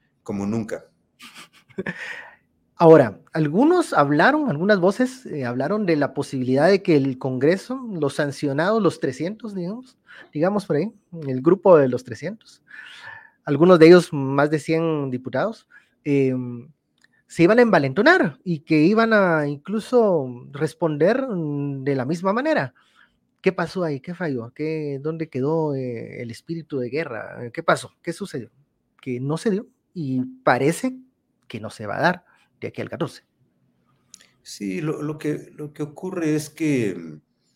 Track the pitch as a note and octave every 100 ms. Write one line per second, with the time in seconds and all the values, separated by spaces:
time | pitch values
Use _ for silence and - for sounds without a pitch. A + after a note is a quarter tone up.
0 | _ _ - G2+ G2+ A2+ G#2+ - - _
1 | _ _ - - - _ _ - F#3+ -
2 | - - - - _ _ _ - E3 D#3
3 | A#2 F#2 _ D#3+ D3+ F3 D4 F4+ - -
4 | C#3+ D3 G3+ D4+ C#4 D3 F#3+ G3+ F3+ G3+
5 | B3+ - - D3 B2 B2 C#3+ G#3+ F#3+ D#3
6 | C3+ - C3 C3+ B2 C3 E3 G3 F#3+ D3
7 | C3+ B2+ C3+ B2+ C#3+ F#3+ - C4 A#3+ F3+
8 | C#3 - C#3+ - C#3+ C#3 F3 A3 F3 -
9 | C#3+ B2+ E3 A3 A3 G3 F3 A3+ B3+ _
10 | _ - - D3 F3 G3+ F#3 D3 G3+ -
11 | _ E3+ C#3 B2+ D3 F#3 G3 D#3+ C3+ B2
12 | - A#2+ D#3 A3 _ - _ - - -
13 | - - - _ - C#3+ F3 F3 D#3+ F3+
14 | E3+ D3 C3+ C#3 D3 D#3 - D#3+ E3 D3+
15 | C3+ B2+ B2+ C3 G3 A3 _ - _ _
16 | D3+ C#3 C3+ B2+ B2 A#2+ A#2 _ _ _
17 | _ _ _ - E3 A#3+ A#3 F3 C3+ C#3
18 | C4 F4+ A3 - F#3 D#3 - D#3 D#3+ G#3+
19 | A3+ G#3+ F#3 D#3 D3 C#3+ - G#3+ - B3
20 | G#3+ E3+ C3 B2 C3+ C#3 D3+ - E3 D3
21 | E3+ C4 C4 F#3 D3+ C#3+ C#3+ C3+ C3+ C3+
22 | B2+ E3+ F#3+ A3 D4+ D4 C3+ _ _ _
23 | _ _ _ _ F#3 F3+ E3+ F#3+ E3 C3+
24 | F3+ F3 E3+ B2+ A2+ - D3+ D#3 D3 C#3
25 | D3+ D#3+ D#3 B2+ C3+ E3 D#3 C3+ B2+ A#2
26 | A2 - A#2 A2 - E3 D3+ C#3 B2 C#3
27 | D#3 A2 F#2 F#2+ A#2+ E3 E3 D#3 A2+ _
28 | - E3 G3 C#3 G#2+ _ _ _ _ _
29 | C3+ B2 C3+ D#3+ A3+ G3 - _ _ F3+
30 | C#3 C3 B2+ - - B2+ C#3 E3+ B3+ B3+
31 | - _ _ _ _ A2+ G#2+ - G#2+ G2
32 | D#3 F3+ _ _ _ _ A2 - A2+ A2+
33 | D#3+ - _ _ _ _ _ _ _ _
34 | _ _ _ _ - - G2+ F3 D#3 D3
35 | D3+ D3+ D3+ - - - D3+ - D3 -
36 | F#3 F#3 D#3+ D3+ D3+ - D#3 C3+ G#2 E2+
37 | E2 D#2 _ _ _